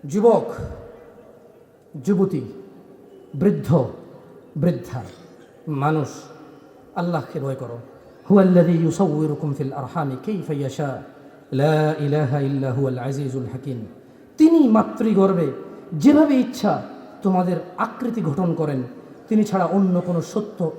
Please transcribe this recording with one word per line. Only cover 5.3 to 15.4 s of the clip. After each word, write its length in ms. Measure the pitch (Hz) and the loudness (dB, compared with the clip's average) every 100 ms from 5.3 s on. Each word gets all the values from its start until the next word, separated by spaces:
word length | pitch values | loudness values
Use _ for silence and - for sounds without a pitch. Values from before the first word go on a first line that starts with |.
| - - - - | -20 -20 -18 -8
মানুষ, 400 | 143 143 156 131 - - - - - - - - - | -2 0 0 -4 -10 -18 -20 -20 -20 -20 -20 -14 -8
আল্লাহকে 440 | 175 165 - 160 | -4 -4 -6 -8
ভয় 140 | 135 | -8
করো। 240 | 131 120 117 - - - - - | -8 -10 -14 -16 -20 -20 -20 4
হুয়াল্লাযী 420 | 196 190 175 165 | 6 8 6 6
ইউসাউবিরুকুম 840 | 165 165 - 190 147 156 143 156 | 4 0 0 0 0 -2 -2 -4
ফিল 180 | 139 135 | -4 -6
আরহামি 440 | 139 127 175 143 131 - | -6 -8 -6 -6 -6 -6
কাইফা 260 | 202 143 | -8 -6
ইয়াশা, 500 | 143 139 123 143 123 - - - - - | -6 -6 -6 -6 -6 -12 -20 -20 -20 -6
লা 420 | 135 147 156 151 156 | 0 2 4 2 0
ইলাহা 420 | 143 151 143 143 | 0 0 0 0
ইল্লা 320 | 139 139 135 | 0 -2 -2
হুয়াল 260 | 123 135 123 | -2 -2 -2
আজিজুল 480 | 127 135 139 131 117 | -6 -6 -6 -6 -8
হাকীম। 340 | 127 143 120 104 - - - - - | -10 -10 -10 -10 -16 -20 -20 -20 4
তিনি 300 | 311 330 262 | 6 8 6
মাতৃগর্ভে 840 | 220 - - 226 196 190 180 | 4 2 -2 0 4 4 4